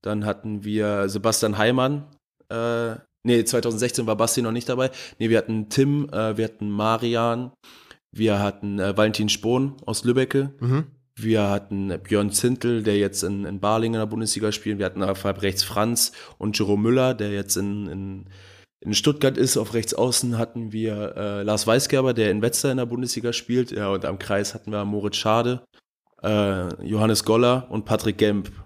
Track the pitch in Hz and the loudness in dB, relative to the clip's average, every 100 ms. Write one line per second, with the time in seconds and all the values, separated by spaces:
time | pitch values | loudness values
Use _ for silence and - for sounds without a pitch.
0 | - 104 107 101 110 104 104 107 104 104 | -4 -4 -4 -4 -6 -8 -4 -2 0 0
1 | 98 104 110 107 110 104 107 127 131 147 | -2 0 0 2 0 2 2 4 0 -2
2 | 147 _ _ _ _ 113 117 117 117 113 | -8 _ _ _ _ -4 -2 -2 -4 -6
3 | _ _ 120 120 113 120 117 110 123 - | _ _ 2 4 4 0 0 -2 -2 -2
4 | 113 104 113 - 117 117 120 127 131 - | -2 0 0 0 0 -2 -2 -2 -2 -4
5 | - - 113 113 - 110 107 - 135 143 | -18 -4 2 2 2 -4 -2 2 4 2
6 | 143 107 110 107 110 - 104 101 107 113 | 0 -2 -2 -2 -4 -4 -6 0 2 2
7 | 117 117 117 117 127 _ - - - - | 2 2 2 0 -6 _ -20 -20 -20 -20
8 | _ 107 110 101 101 98 101 101 95 98 | _ 0 2 4 2 -2 -4 -2 0 2
9 | 107 107 107 104 107 123 139 139 - 110 | 2 2 -2 0 0 2 0 -4 -8 -2
10 | 120 123 131 139 139 139 120 135 160 - | 2 2 2 0 -2 -4 0 0 -2 -12
11 | _ - 110 110 101 101 - 101 98 85 | _ -6 2 2 4 0 -2 -4 -4 -4
12 | - 104 101 101 120 127 120 117 107 101 | 0 0 2 2 0 0 0 0 2 2
13 | 98 98 95 98 92 98 101 110 113 113 | 2 0 -4 -4 -6 -2 0 2 2 0
14 | 107 110 110 - 107 104 - 101 95 92 | -2 -4 -4 -2 -2 -2 -4 -2 -2 -2
15 | 95 95 101 95 98 92 - 104 110 117 | -2 -2 -2 -2 -2 -2 -4 0 0 0
16 | - - - - 107 104 101 104 110 127 | -2 -4 -20 -6 -4 -2 2 2 4 4
17 | 127 113 104 101 98 - 101 104 98 98 | 2 0 -4 -4 -2 -2 -2 -4 -6 -8
18 | 98 95 95 - - - _ _ - 104 | -8 -10 -14 -20 -20 -20 _ _ -2 2
19 | - 147 135 135 127 139 110 113 107 - | 2 2 0 2 2 2 0 -2 -2 0
20 | 123 117 123 117 117 120 113 110 110 104 | 2 2 0 -2 -2 -4 -8 -4 -2 -2
21 | 104 - 101 101 101 107 - 120 - 135 | -6 -6 -4 -2 0 0 4 2 4 2
22 | 131 117 107 104 117 - 143 127 120 117 | 2 2 2 2 2 0 0 0 -2 -4
23 | 123 120 117 117 - 123 123 - 101 98 | -4 -4 -4 -4 0 0 0 -2 -2 -2
24 | 82 92 - 101 101 - - 104 101 104 | -2 -6 -2 -2 -2 -6 -6 -4 -2 -2
25 | 104 - 110 113 120 123 _ _ _ _ | -2 -2 2 2 2 -2 _ _ _ _
26 | _ _ 104 107 101 95 90 - - 107 | _ _ 0 2 2 0 -4 -6 -4 0
27 | 110 107 - 110 120 127 127 107 104 107 | 2 2 4 4 4 2 -2 -8 -2 -2
28 | 110 98 107 104 92 - | 0 2 2 2 -4 -14